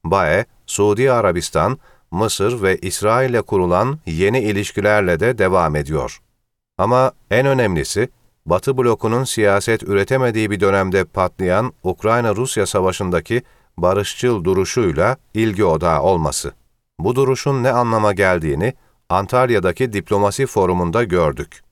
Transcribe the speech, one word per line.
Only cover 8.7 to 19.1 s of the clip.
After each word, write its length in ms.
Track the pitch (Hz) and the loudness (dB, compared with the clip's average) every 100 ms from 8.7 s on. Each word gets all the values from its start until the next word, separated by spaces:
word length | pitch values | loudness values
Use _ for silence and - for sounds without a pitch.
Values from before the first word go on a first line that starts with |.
| 131 | 0
blokunun 460 | 120 110 113 117 | 0 0 0 -2
siyaset 600 | 131 - 104 98 101 110 | -2 0 2 2 0 -2
üretemediği 680 | - 98 98 131 127 110 110 | 0 0 0 0 0 0 -2
bir 80 | 101 | 0
dönemde 440 | 98 98 95 95 | 2 2 2 0
patlayan 680 | 92 - 90 - 92 92 123 - | -2 -2 -2 -2 0 0 -2 -4
Ukrayna-Rusya 800 | 92 90 107 120 117 101 131 - 98 | -6 -2 0 0 0 -2 -2 -2 -2
savaşındaki 760 | 101 92 90 95 87 - 117 - _ _ - | 0 0 -2 -2 -2 -2 -4 -4 _ _ -2
barışçıl 680 | 87 98 101 - 123 110 | 0 0 -2 -2 -2 0
duruşuyla 760 | 85 95 92 - 101 73 101 131 _ | 0 0 0 0 0 2 0 0 _
ilgi 320 | 104 113 98 98 | -2 -2 2 2
odağı 360 | 78 85 76 | 2 2 2
olması. 500 | 82 90 73 - 71 - _ _ _ - | 2 2 0 -4 -10 -14 _ _ _ -6
Bu 160 | 90 123 | -2 0
duruşun 480 | 135 131 147 135 | 0 0 -2 0
ne 80 | 123 | 0
anlama 420 | 120 120 110 107 | 2 2 2 0
geldiğini 600 | 98 95 90 78 71 107 - _ _ | 2 2 2 0 -2 -2 -4 _ _
Antalya'daki 840 | _ | _